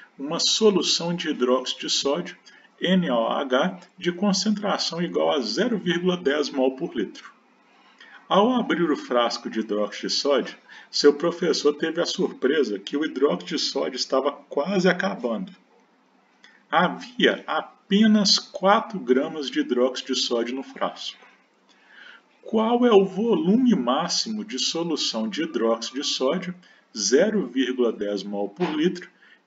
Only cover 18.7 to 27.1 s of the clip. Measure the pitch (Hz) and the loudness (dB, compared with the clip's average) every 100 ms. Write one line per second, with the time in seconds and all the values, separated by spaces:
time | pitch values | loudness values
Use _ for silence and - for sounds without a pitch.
18.7 | 220 - 185 120 123 156 160 131 143 135 | 4 2 -4 2 2 0 -6 -6 -4 0
19.7 | 120 131 131 - 127 - 120 117 131 131 | 2 0 0 -4 -4 -2 -2 -2 -6 -10
20.7 | - 95 - - - - _ _ _ _ | -6 -6 -6 -14 -14 -20 _ _ _ _
21.7 | _ _ - - - _ _ - 220 220 | _ _ -20 -20 -20 _ _ -4 0 2
22.7 | 240 247 202 185 180 233 180 165 226 254 | 4 6 6 6 0 0 2 4 4 6
23.7 | 180 120 135 170 - 117 107 104 127 - | 4 2 0 0 -2 -4 -6 -8 -6 -4
24.7 | 160 170 151 - 113 110 95 - 113 113 | -2 -2 -2 -4 -4 -4 -4 -4 0 0
25.7 | 113 - 127 143 - 131 175 180 - - | 0 -4 -8 -6 -2 -2 -2 -4 -12 -16
26.7 | _ _ 113 104 | _ _ -6 2